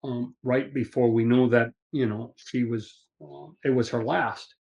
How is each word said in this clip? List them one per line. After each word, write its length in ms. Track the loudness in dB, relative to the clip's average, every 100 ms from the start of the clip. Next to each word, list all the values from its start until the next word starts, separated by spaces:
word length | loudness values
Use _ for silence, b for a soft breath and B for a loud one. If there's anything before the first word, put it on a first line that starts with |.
um, 300 | -6 -6 -6 -8
right 300 | -2 -2 -2
before 380 | -6 -4 2 2
we 140 | 4
knew 240 | 4 4 6
that, 220 | 4 2 -4 _
you 140 | -2 -2
know, 280 | -2 -8 _
she 280 | -8 -4
was, 420 | -2 -4 -8 _ _ _
um, 340 | -20 -20 -20 _
it 60 | -2
was 180 | 0 0
her 140 | -4
last 500 | -2 -2 -4 -6 -18 _